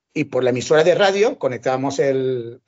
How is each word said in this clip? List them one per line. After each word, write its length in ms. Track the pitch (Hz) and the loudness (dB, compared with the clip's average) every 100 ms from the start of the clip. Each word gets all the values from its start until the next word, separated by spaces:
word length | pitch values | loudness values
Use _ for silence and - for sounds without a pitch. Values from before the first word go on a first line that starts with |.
| _ | _
y 100 | 156 | -8
por 200 | 147 123 | -4 -2
la 60 | 123 | 0
emisora 340 | 123 117 156 | -2 2 4
de 100 | 160 | 4
radio 440 | 131 196 98 226 - | 4 2 2 0 0
conectábamos 600 | 135 117 135 131 135 135 | -6 -4 -4 -2 -2 -2
el, 640 | 139 135 131 127 117 120 | 0 0 -2 -4 -8 -14